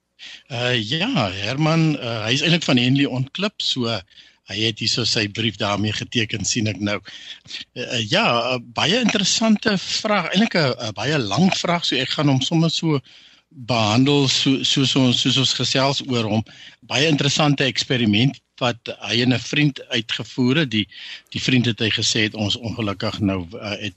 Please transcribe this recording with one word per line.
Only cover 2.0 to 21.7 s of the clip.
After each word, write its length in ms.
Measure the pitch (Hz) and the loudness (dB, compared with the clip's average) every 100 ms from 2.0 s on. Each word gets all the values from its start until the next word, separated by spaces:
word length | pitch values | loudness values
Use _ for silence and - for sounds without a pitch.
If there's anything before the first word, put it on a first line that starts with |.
| 120 117 107 | -4 -4 -2
hy 60 | 135 | 0
is 60 | |
eintlik 240 | 151 170 - | 2 0 2
van 80 | 131 | 2
Henley 300 | 123 139 139 | 4 2 2
ontklip, 500 | 127 131 - 202 - | 0 -6 -4 -6 -4
so 320 | - 135 117 110 90 - - _ - | -4 -2 -2 -4 -8 -20 -20 _ -12
hy 80 | 98 | -4
het 200 | 113 110 | -2 -2
hier 140 | 113 | -2
so 120 | - 113 | 0 0
sy 200 | 120 104 | 0 -2
brief 280 | 104 113 - | -2 -4 -2
daarmee 360 | 104 101 107 104 | -2 0 0 -2
geteken, 480 | - 123 110 110 | -4 -2 -2 -2
sien 240 | 92 123 107 | -2 -2 -2
ek 120 | 95 | -2
nou. 180 | 104 104 - - - - - - - | -4 -4 -8 -20 -18 -20 -16 -16 -14
Uh, 80 | - | -12
uh, 200 | 117 123 107 | -6 -4 0
ja, 160 | 165 220 120 120 | 2 2 2 0
uh, 80 | 127 | -4
baie 400 | 120 113 127 233 | -6 -2 0 2
interessante 800 | 220 208 190 - 220 208 - 196 | 2 2 0 2 2 2 2 -2
vraag, 500 | - - 214 208 160 | -2 -4 0 0 0
eintlik 220 | 180 233 180 | 2 2 2
'n, 160 | 143 123 | 2 0
'n 180 | 113 101 | -6 -6
baie 200 | 120 156 | -2 -2
lang 300 | 104 101 185 - | 0 2 2 2
vraag, 280 | 180 170 | -2 -2
so 120 | - 135 | 0 -2
ek 160 | 131 - | -2 0
gaan 100 | 147 | 2
hom 120 | 131 | 2
sommer 300 | 135 165 165 | 2 2 2
so 300 | - 160 147 - - - _ _ | 0 0 -2 -4 -20 -20 _ _
behandel, 800 | 147 117 120 107 113 135 143 135 | -14 -2 2 4 4 4 4 2
so, 340 | - 143 135 | 2 2 0
soos 340 | - 147 135 143 | 2 2 2 4
ons, 240 | 127 120 | 4 4
soos 160 | 131 127 | 2 2
ons 140 | 127 | 2
gesels 480 | - 123 139 135 139 123 | 0 0 2 2 0 -2
oor 200 | 120 110 | -2 0
hom. 160 | 110 - - - - | 0 -2 -10 -20 -20
Baie 280 | - 117 160 | -4 0 2
interessante 560 | 147 139 - 151 139 | 2 2 2 2 4
eksperiment 760 | 135 113 - 131 117 104 135 - _ - | 0 -2 -2 0 2 4 2 0 _ -4
wat 300 | 123 117 - - 104 | -2 -2 -8 -12 -4
hy 140 | 110 | 0
en 100 | 123 | 2
'n 80 | 123 - | 0 0
vriend 280 | 147 151 127 - | 2 2 0 -4
uitgevoer 680 | 123 113 - 117 - 123 143 | -4 -4 -8 -8 0 2 2
het. 80 | 139 | 0
Die, 160 | 107 98 - - - - | -2 -4 -8 -16 -18 -12
die 80 | 117 | -6
vriend 240 | - 127 | 0 2
het 140 | 120 | 2